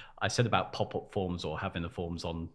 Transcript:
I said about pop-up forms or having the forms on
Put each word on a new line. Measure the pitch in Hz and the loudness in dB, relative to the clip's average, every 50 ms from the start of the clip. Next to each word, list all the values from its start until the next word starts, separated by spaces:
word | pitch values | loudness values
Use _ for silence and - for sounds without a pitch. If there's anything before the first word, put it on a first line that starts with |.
| - - - - | -14 -14 -6 -2
I | - | 0
said | 98 - - 117 | 2 4 4 4
about | - - 92 - - - | 6 6 2 2 0 0
pop-up | - 104 - - - - - | -2 -2 0 0 -4 -4 -2
forms | - 104 92 87 87 80 - | 0 0 2 2 0 0 0
or | 78 78 78 | -2 -2 0
having | 95 95 - 87 85 | -2 -2 -2 -2 -4
the | 80 | -2
forms | - 95 87 85 87 80 - | -2 -4 -2 -2 -2 -2 -2
on | 85 82 82 82 80 | -2 -2 -2 -4 -6